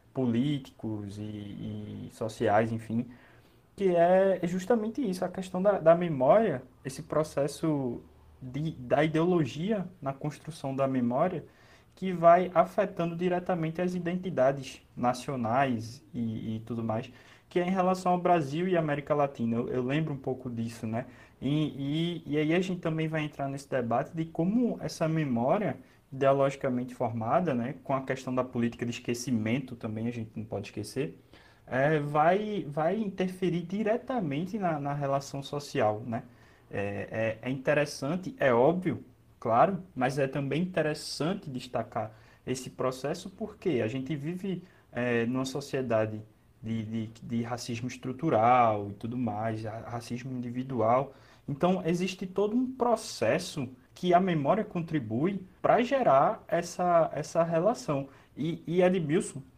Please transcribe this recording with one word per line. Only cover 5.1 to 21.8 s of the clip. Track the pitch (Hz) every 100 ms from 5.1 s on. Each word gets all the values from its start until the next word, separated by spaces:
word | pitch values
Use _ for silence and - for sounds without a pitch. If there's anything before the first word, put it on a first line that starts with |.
| 185
a | 180
questão | - 185 185
da, | 196 190
da | 160
memória, | 170 175 139 131 196 220 127 - -
esse | 143 -
processo | - 151 156 - 151 - 165 147 127 - - - - -
de, | 127 135 160
da | 135 123 131
ideologia | 156 156 170 175 131 135 185 214 175 -
na | 135
construção | 135 151 - - - 135
da | 135 135
memória, | 131 120 127 180 175 - - - - _
que | - 190
vai | 175 165 175 175
afetando | 165 175 - 190 - 170 170
diretamente | 180 175 180 175 160 165
as | 180
identidades | 180 170 180 185 135 131 139 131 - -
nacionais | - 123 123 - 135 110 127 139 113 110 131 -
e, | - 113 110 110 110
e |
tudo | 113 113
mais, | 113 110 123 - - - _
que | 180
é | 175
em |
relação | 190 180 185 180
ao | 180
Brasil | 175 175 135 151 180
e | 175
América | 156 143 139
Latina. | 147 143 139 117 113
Eu, | -
eu | 127
lembro | 123 147 156
um | 135
pouco | - 127 127
disso, | 113 113 - 110
né? | 113 - - - -
E, | 127 151 151 127